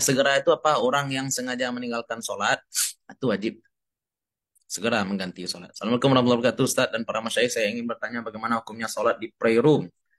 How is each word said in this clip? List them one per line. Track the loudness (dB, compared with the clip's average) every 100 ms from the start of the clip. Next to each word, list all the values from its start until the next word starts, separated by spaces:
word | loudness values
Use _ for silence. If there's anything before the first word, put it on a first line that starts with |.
segera | 2 2 4 2
itu | 2
apa? | 2 2 2
Orang | 2 0 0 -4
yang | -4
sengaja | -4 -4 -4 -4
meninggalkan | -4 -6 -6 -6 -8
sholat, | -8 -2 0 -2 _ -4 -4 -6 -20
itu | -6 -2
wajib | 0 -2 -6 _ _ _ _ _ _ _ _ _ _ -14
segera | -6 0 0 0
mengganti | -4 -6 -8 -10
sholat. | -10 -12
Assalamualaikum | -8 -2 2 4
warahmatullahi | 4 4 4 2
wabarakatuh, | 2 0
Ustaz | 2 0
dan | 0 -4
para | -4
masyayikh. | -4 0 0 0
Saya | -2
ingin | -2 -6
bertanya | -6 -8 -8 -8
bagaimana | -6 -2 -2
hukumnya | -4 -8 -6
sholat | 0 0 0
di | -4
prayer | -2 2 6
room, | 6 4 0 _ _